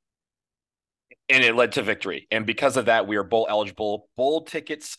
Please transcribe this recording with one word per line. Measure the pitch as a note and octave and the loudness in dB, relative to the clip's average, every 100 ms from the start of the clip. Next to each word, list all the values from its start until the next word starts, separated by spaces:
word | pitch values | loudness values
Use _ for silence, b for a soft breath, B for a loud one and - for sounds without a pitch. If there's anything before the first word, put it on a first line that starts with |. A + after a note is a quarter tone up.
| _ _ _ _ _ _ _ _ _ _ _ _ - | _ _ _ _ _ _ _ _ _ _ _ _ 0
And | C3 | 4
it | B2 A#2 | 4 4
led | A#2+ | 2
to | C#3 | 2
victory. | G#2 G#2 G2 C#2+ - | -2 -2 -4 -8 -4
And | A2 G#2+ | -4 -2
because | A2+ C#3 C3 | 0 0 2
of | A#2 | 2
that, | A2+ G2+ | 2 2
we | G#2 | -2
are | |
bowl | F#2 A2+ A2+ | 0 0 0
eligible. | G#2+ G2+ F#2+ G#2+ G#2 _ - | -2 -2 -4 -6 -6 _ -4
Bowl | C3 D#3 | -2 -2
tickets | D#3+ D#3+ D3 D3+ - | -4 -10 -8 -10 -12